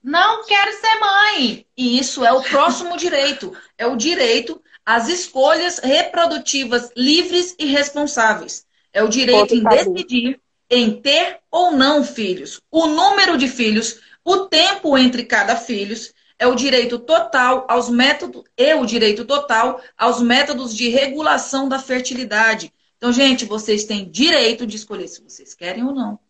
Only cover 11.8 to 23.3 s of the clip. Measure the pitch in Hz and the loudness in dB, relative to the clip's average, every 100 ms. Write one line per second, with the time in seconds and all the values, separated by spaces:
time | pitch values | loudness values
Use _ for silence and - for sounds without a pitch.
11.8 | 269 302 - - 196 180 139 - _ 320 | 4 2 0 -4 -6 -6 -10 -18 _ 0
12.8 | 320 311 381 403 370 302 262 - 220 214 | 2 2 2 4 2 2 0 0 0 0
13.8 | - - _ _ - 381 381 311 370 392 | -2 -10 _ _ 0 0 2 2 2 0
14.8 | 320 262 254 240 - 220 196 233 - 208 | 2 4 4 0 -2 -2 0 -2 -4 -6
15.8 | 202 226 - _ _ _ 247 240 269 254 | -6 -10 -14 _ _ _ 0 2 2 0
16.8 | 233 233 269 330 330 269 247 262 - 247 | 0 -6 0 0 2 2 2 0 0 -2
17.8 | 220 240 269 302 320 - _ - 269 311 | 0 2 2 0 -6 -14 _ 0 2 2
18.8 | 240 226 214 208 240 285 285 226 262 254 | 0 2 2 0 -2 -4 0 0 0 -4
19.8 | - - 233 - 240 254 285 254 247 214 | -16 -2 -2 2 2 2 0 -4 -8 -4
20.8 | 240 247 277 285 311 277 - 269 269 262 | 0 0 -2 -2 -2 -2 -2 -4 -4 -6
21.8 | - 254 254 254 233 208 226 214 170 _ | -4 -6 -4 -8 -4 0 0 0 -8 _
22.8 | _ _ 240 240 269 | _ _ 0 4 4